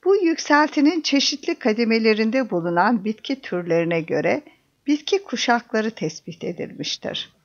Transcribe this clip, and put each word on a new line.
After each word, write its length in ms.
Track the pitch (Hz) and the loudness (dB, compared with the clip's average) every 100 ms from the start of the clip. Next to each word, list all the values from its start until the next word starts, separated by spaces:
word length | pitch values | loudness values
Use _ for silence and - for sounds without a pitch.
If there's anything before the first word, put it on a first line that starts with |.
Bu 120 | 359 403 | 4 2
yükseltinin 840 | 339 320 - 294 302 302 285 349 | 2 0 2 2 4 4 2 2
çeşitli 540 | 302 277 - 285 - | 0 0 0 -4 -6
kademelerinde 960 | 339 254 214 233 226 220 214 220 262 233 | -2 0 0 2 2 2 2 2 0 0
bulunan 540 | 175 170 170 202 233 | -2 0 2 4 2
bitki 360 | 208 214 - 269 | 0 -6 -6 -8
türlerine 600 | - 180 175 165 165 165 | -4 -6 0 0 2 -2
göre 420 | 160 151 135 - - _ _ _ - | 0 0 0 0 -4 _ _ _ -2
bitki 360 | 294 - 392 | -2 0 -2
kuşakları 680 | - 240 - 240 226 220 220 | -2 -4 0 0 0 -2 -2
tespit 540 | 220 160 - - 160 | -4 -8 -8 -16 -10
edilmiştir. 880 | - 175 - - 143 - - - - _ | -10 -8 -10 -8 -8 -8 -8 -8 -10 _